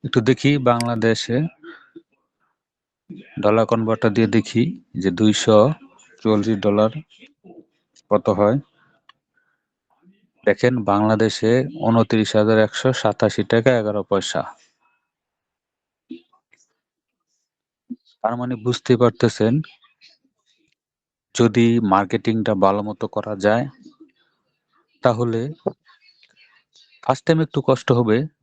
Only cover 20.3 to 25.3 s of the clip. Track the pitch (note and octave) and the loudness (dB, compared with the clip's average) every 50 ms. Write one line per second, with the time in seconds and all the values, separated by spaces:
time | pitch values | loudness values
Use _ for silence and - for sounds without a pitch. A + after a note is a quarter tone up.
20.3 | _ _ _ _ _ _ _ _ _ _ _ _ _ _ _ _ _ _ _ _ | _ _ _ _ _ _ _ _ _ _ _ _ _ _ _ _ _ _ _ _
21.3 | _ - A#2+ A2+ G#2 B2 A#2 A#2 A#2 A#2 A2+ G2+ F#2+ G2 G2+ F#2 - A2 - A2+ | _ 0 0 2 4 2 2 2 2 0 0 2 2 0 0 0 -4 -4 -2 -2
22.3 | A2 A2+ G#2 A2+ G#2+ F#2+ G2 G2 G2 G#2 G2+ G#2 G#2 _ A2+ G2+ - G#2+ G2+ G#2+ | -4 -2 -2 -2 0 2 2 2 2 0 -4 -6 -8 _ -10 -8 -8 -8 -8 -8
23.3 | G#2+ G2 F#2+ G#2 G#2+ A#2 C#3 C#3 - _ - - _ _ - _ _ _ _ _ | -10 -2 0 0 0 0 -2 -6 -12 _ -20 -20 _ _ -20 _ _ _ _ _
24.3 | _ _ _ _ _ _ _ _ _ _ _ _ _ _ - C3 A2+ A2+ B2 A#2 | _ _ _ _ _ _ _ _ _ _ _ _ _ _ -2 -2 0 0 -2 -4